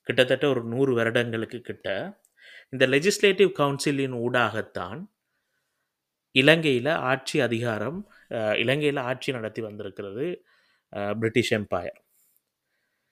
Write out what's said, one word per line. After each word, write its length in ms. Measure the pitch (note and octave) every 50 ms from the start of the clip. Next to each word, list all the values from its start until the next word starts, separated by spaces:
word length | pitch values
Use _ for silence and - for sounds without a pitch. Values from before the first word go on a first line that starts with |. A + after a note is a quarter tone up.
கிட்டத்தட்ட 480 | _ - A#2 C#3 B2+ B2+ C3+ C3+ D#3 C#3+
ஒரு 140 | C3 B2 A2+
நூறு 300 | A2+ A#2 C3 C#3 C3+ B2
வருடங்களுக்கு 680 | A#2 A2+ A2+ A2+ B2+ A#2 A#2+ A2+ A2 A2 - - A#2
கிட்ட, 580 | - - G2+ - - - F#2+ G2 C#3+ G3 G#3 - _ _ _ _ - - - - - _
இந்த 180 | - B2+ C3+ B2+
legislative 640 | C3+ C#3+ D#3 G#3 G3+ - - G3+ F#3+ F#3+ G3 F#3
கவுன்சிலின் 600 | F#3 - D3 C#3+ C#3 C#3 - D#3+ C#3+ C#3 C#3 C3 B2+
ஊடாகத்தான் 920 | A#2+ A#2 A#2+ B2 B2 A#2 G#2+ G#2 A2 G2 - _ F#2+ F2+ F2+ G#2+ D3+ G3 - _ _ _ _ _ _ _ _ _ _ _ _ _ _ _ _ _ _ _ _ _ _ _ _ _ C3
இலங்கையில 500 | C3 D3+ D#3+ E3+ D#3 D3+ C3 A#2+ A#2+ D3
ஆட்சி 500 | E3 E3 B2+ B2+ C3+ C3 - - - D#3
அதிகாரம், 720 | B2+ A#2 A#2 A2+ A#2+ A#2+ A2 G#2 G#2 B2+ D#3+ F#3+ G#3 - - - _ _
அ, 60 | - A#2
இலங்கையில 640 | A2 G#2+ G#2+ - A#2 A#2+ C3+ D3+ D3+ C#3+ C#3 D3
ஆட்சி 320 | B2 B2 C3 B2 - -
நடத்தி 300 | C3 A#2+ A2 G#2+ - -
வந்திருக்கிறது, 840 | A2+ G#2+ G#2 G#2 G2+ G2 F#2+ - G#2 G2 G2 A#2 D3 F3+ F3 - _ _ _ _ _ _ _ _ _ _ -
அ, 180 | G#2 G2+ G2+ G#2+
British 400 | A2+ A2+ A2+ A2+ B2 A2 - A2+
Empire. 440 | G#2+ G2+ - G2 F2+ F2 - - - _ _ _ _ _ _ _ _ _ _ _ _ _ _ _ _ _ _ _ _ _ _